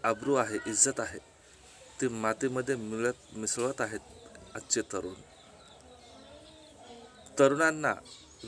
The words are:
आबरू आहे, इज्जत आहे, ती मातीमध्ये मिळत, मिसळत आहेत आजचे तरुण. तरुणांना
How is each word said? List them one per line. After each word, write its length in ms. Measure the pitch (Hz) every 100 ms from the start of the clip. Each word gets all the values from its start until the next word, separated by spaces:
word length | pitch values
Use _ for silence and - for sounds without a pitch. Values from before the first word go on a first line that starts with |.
आबरू 320 | 113 110 135 131
आहे, 220 | 110 107 110
इज्जत 320 | 104 113 120
आहे, 200 | 110 110 - - - - - - - -
ती 60 | 127
मातीमध्ये 680 | 113 110 110 135 127 127 123
मिळत, 380 | 107 110 120 123 -
मिसळत 480 | 110 107 120 127 139
आहेत 180 | 107 107 - - - - - 110
आजचे 260 | - 113
तरुण. 320 | - 95 90 98 - - - - - - - - - - - 302 320 311 - - - - - - - 139
तरुणांना 540 | 139 143 160 156 139 101 - - - -